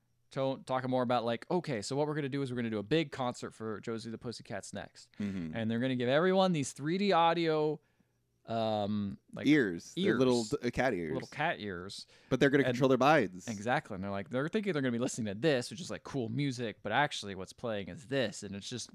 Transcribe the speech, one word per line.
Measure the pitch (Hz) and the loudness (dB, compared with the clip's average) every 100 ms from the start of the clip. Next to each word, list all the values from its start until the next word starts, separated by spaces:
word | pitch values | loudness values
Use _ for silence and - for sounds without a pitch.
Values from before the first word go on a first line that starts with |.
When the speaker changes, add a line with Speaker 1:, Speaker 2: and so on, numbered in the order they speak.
| _ _ _ | _ _ _
Speaker 1:
to-, | 139 135 135 - | -2 -2 -2 -2
talking | 131 127 | -2 2
more | 127 | 2
about, | 120 123 117 | 2 2 2
like, | 117 - | -2 -2
"Okay, | 175 156 113 | -2 0 -4
so | - 135 | -2 -2
what | 151 | 0
we're | 147 | -2
gonna | 139 | -2
do | 139 | -4
is | 135 | -4
we're | 123 | -2
gonna | 117 | -2
do | 107 | -2
a | |
big | 101 160 151 | 2 0 0
concert | - 123 - 113 | -2 -4 -4 -10
for | - 110 98 | -8 -8 -6
Josie | 117 113 117 | -6 -6 -6
the | 110 | -8
Pussycats | 123 - - 101 - | -8 -10 -8 -10 -8
next." | 98 - - - - | -10 -12 -16 -16 -8
Speaker 2:
Mm-hmm. | 101 95 80 | -6 -4 -4
Speaker 1:
And | 113 113 | -2 0
they're | 117 | 0
gonna | 131 123 | 0 0
give | 120 | 2
everyone | 143 185 190 190 | 4 4 4 4
these | 160 131 | 2 -2
three | - 147 190 | -6 -4 0
D | 202 | 2
audio, | 165 170 170 165 156 151 147 _ _ _ _ _ _ - | 4 4 4 2 2 0 -2 _ _ _ _ _ _ -6
um, | 113 110 107 101 104 101 - _ | -2 0 0 0 0 -2 -6 _
like, | - 131 | 0 4
Speaker 2:
Ears. | 151 104 85 - - | 6 4 -2 -8 -2
They're | 110 | 2
Speaker 1:
ears. | 113 | 4
Speaker 2:
little | 127 120 107 | 4 4 2
d-, | 147 | -2
uh, | 120 | -2
cat | 131 131 | 0 0
ears. | 92 80 | 0 -2
Speaker 1:
Little | - - | -4 -6
cat | 147 160 143 | -4 -2 -4
ears. | 104 87 95 - - - - | -6 -8 -10 -14 -16 -20 -4
Speaker 2:
But | 127 | 4
they're | 143 | 6
gonna | 143 | 6
Speaker 1:
And | 131 | 4
Speaker 2:
control | 123 135 | 4 4
their | 127 | 6
minds. | 135 156 92 92 120 | 6 6 4 -2 -8
Speaker 1:
Exactly. | 104 110 143 - 92 | -6 -2 -2 -2 -6
And | |
they're | 101 | -4
like, | 98 101 | -6 -4
they're | 123 156 | -4 -2
thinking | 220 202 | -2 -2
they're | 151 | 0
gonna | 131 | 0
be | 117 | 0
listening | 127 - 107 | -2 -2 -4
to | 101 | 0
this, | 160 127 - | 2 2 0
which | 120 | -8
is, | 110 | -10
like, | 90 | -10
cool | - 139 110 | -6 -4 -2
music, | 123 143 123 113 - | -2 -2 -2 -6 -6
but | 101 | 0
actually | 120 143 - 101 92 | 2 2 -2 -8 -8
what's | 90 | -10
playing | - 120 104 92 | -8 -4 -4 -6
is | 87 101 | -10 -4
this. | 135 110 - | 0 0 -4
And | 101 101 | -10 -8
it's | - | -8
just | 123 - | -10 -10